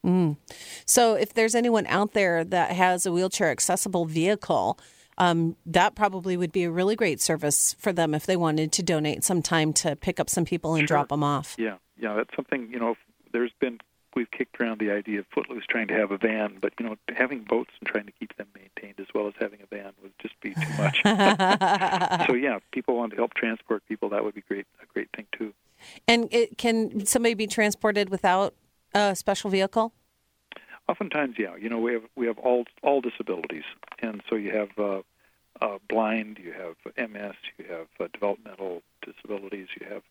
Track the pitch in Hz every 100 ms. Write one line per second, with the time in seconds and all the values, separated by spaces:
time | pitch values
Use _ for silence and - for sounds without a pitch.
0 | 180 185 165 147 _ - - - - 247
1 | 233 208 214 - 220 233 240 220 - 185
2 | 208 214 190 170 165 180 165 180 185 180
3 | 185 170 185 - 170 120 - 185 202 185
4 | 160 160 170 208 - 147 95 - - _
5 | _ - 180 170 165 - - 175 202 -
6 | 208 190 185 180 175 190 175 165 185 220
7 | 202 135 - 160 151 139 - - 214 175
8 | 160 151 - 185 165 151 156 - 180 160
9 | 151 - - 180 - 165 156 - 165 143
10 | - - - - 165 170 156 160 151 151
11 | 143 147 147 143 151 - 113 - _ _
12 | 113 107 - - 135 139 113 123 117 113
13 | _ _ _ 117 120 _ 131 117 - _
14 | _ 127 117 - 127 - 117 110 107 101
15 | 101 104 98 143 - 123 - 117 107 107
16 | 101 101 113 110 104 - 110 - 117 107
17 | - 117 127 135 107 120 127 - - 107
18 | 104 _ 110 - 104 - - - 101 98
19 | 98 110 104 - 104 104 101 104 98 _
20 | 98 - - - 107 160 156 151 - 139
21 | 208 190 196 202 190 202 190 196 185 185
22 | 180 175 - 127 139 104 _ 131 - 120
23 | 113 107 117 - 117 113 - 107 _ 107
24 | 104 104 107 101 _ 98 - _ - -
25 | - - 214 - 220 - _ _ - -
26 | - 233 226 240 233 - 240 226 220 214
27 | 196 247 233 214 208 - 208 - 220 208
28 | 196 190 190 185 196 _ _ _ _ 202
29 | 202 185 - 196 208 190 190 226 226 _
30 | _ _ _ _ _ - - - - -
31 | 202 151 139 113 98 87 113 117 117 117
32 | 110 - 117 113 127 123 120 - 139 139
33 | 120 - 107 90 80 80 - - - -
34 | 113 104 - 110 101 107 104 - 101 98
35 | - _ _ _ _ - 113 98 - 110
36 | 110 110 107 104 87 92 90 82 - 123
37 | 117 104 104 95 - - - 85 80 -
38 | 85 - 101 98 - 92 95 85 _ _
39 | - - - 101 98 101 92 - 92 101
40 | _